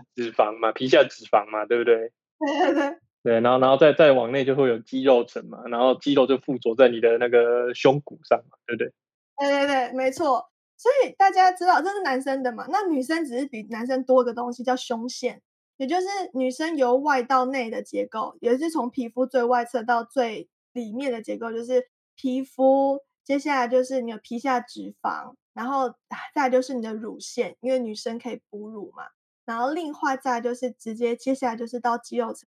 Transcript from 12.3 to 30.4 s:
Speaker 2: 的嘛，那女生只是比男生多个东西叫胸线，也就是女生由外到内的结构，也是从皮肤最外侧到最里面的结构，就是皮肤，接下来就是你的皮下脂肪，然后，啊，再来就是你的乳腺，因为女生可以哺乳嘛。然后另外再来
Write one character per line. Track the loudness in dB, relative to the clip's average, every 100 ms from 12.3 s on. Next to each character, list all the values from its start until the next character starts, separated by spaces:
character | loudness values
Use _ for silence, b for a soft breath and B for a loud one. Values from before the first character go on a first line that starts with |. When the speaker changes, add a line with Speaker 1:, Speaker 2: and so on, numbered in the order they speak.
| -2
Speaker 2:
的 | -4
嘛， | -6 -4
那 | -2 0
女 | -2
生 | -2 -4
只 | -4 -6
是 | -6
比 | -10 -10
男 | -8 -4
生 | -2 4
多 | 4
个 | 4
东 | -4 -8
西 | -6
叫 | -4 -4
胸 | -4 -8 -8
线， | -6 -8 -8 _ _ _ -10
也 | -4
就 | -2
是 | -2 -6 -6
女 | -4 -4
生 | -2 -4 0
由 | 2 2
外 | 2 0
到 | 2 0 0
内 | -4 -6
的 | -8
结 | -8 -6 -6
构， | -6 -10 -4
也 | -2 0
是 | -2
从 | -4 -4
皮 | -6 -8
肤 | -4 -2
最 | 0
外 | 2 0
侧 | 0 -6
到 | -2 -2
最 | -2 -2 -2 -4 -14 _ _
里 | -12 -10
面 | -6 -6
的 | -6
结 | -8 -8
构， | -8
就 | -8
是 | -2 -2 -2 _ _ _
皮 | -6 -4
肤， | -6 2 4 4 2 -2 _ _
接 | -4 -4
下 | 0 -2
来 | 2
就 | 0
是 | 0 -4
你 | -6
的 | -12
皮 | -12 -8
下 | -2 -4
脂 | -4 -16 -16 -8
肪， | -8 -8 -12 _ _
然 | -12 -4
后， | -2 -4
啊， | -6 -16 -16 -8
再 | -2 2
来 |
就 | 2
是 | 0
你 | -6
的 | -8 -10
乳 | -12 -14
腺， | -12 -6 -6 -6
因 | -4
为 | -2
女 | -4
生 | -8 -10 -10
可 | -10
以 | -12 _
哺 | -16 -14
乳 | -14 -16 -16
嘛。 | -20 _ _ _
然 | -10 -4
后 | -2
另 | -4 -8 -6
外 | -4 -2
再 | -4
来 | -4